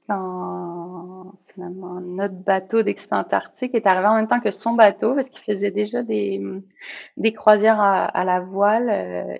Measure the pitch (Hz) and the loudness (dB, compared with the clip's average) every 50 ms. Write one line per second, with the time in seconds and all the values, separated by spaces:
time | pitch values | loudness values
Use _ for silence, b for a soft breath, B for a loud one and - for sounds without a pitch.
0 | _ - 208 190 190 185 185 180 180 180 180 180 180 175 170 175 170 180 180 170 | _ -6 -4 -4 -4 -6 -6 -6 -6 -6 -8 -8 -8 -8 -10 -10 -10 -12 -12 -14
1 | 170 180 185 185 185 180 190 - _ - _ 196 175 175 180 185 185 180 180 180 | -14 -14 -16 -16 -16 -18 -20 -20 _ -20 _ -12 -12 -10 -10 -10 -10 -10 -10 -8
2 | 180 180 180 185 196 196 190 180 185 - 190 190 190 190 226 226 208 202 196 - | -8 -8 -4 -4 -4 -4 -4 -4 -2 0 0 0 -2 0 0 0 0 0 -2 -6
3 | - - 208 196 185 - - 196 - - _ _ 254 254 254 226 - 196 185 185 | -6 -4 -2 -2 0 0 0 -2 -2 -4 _ _ -6 -4 -4 0 2 2 2 4
4 | 185 208 220 220 220 220 247 240 240 208 196 - - 233 233 233 220 202 196 - | 4 2 2 2 2 0 0 0 0 -2 -4 -4 -4 -2 4 6 6 6 6 4
5 | 214 226 269 285 269 - - - - - 208 190 202 202 180 208 208 208 226 240 | 0 0 0 0 -2 -4 -8 -10 -6 -6 -4 -2 -2 -2 -2 -2 -4 -2 -4 -4
6 | 240 220 220 214 202 196 190 196 196 196 190 196 190 B B B B B B B | -4 -2 -2 -2 -2 -2 -2 -4 -6 -6 -8 -10 -12 B B B B B B B
7 | B B B - 190 233 226 - - 214 214 208 208 220 220 214 208 196 196 185 | B B B -2 0 0 0 4 6 6 6 8 6 4 4 6 4 4 4 4
8 | 185 - - - 185 190 180 180 180 185 190 190 202 208 214 233 247 240 208 190 | 2 0 0 0 0 2 0 0 -2 -4 -2 0 2 4 4 2 2 0 0 -2
9 | 185 180 180 180 180 180 180 - | -2 -4 -6 -6 -6 -6 -8 -8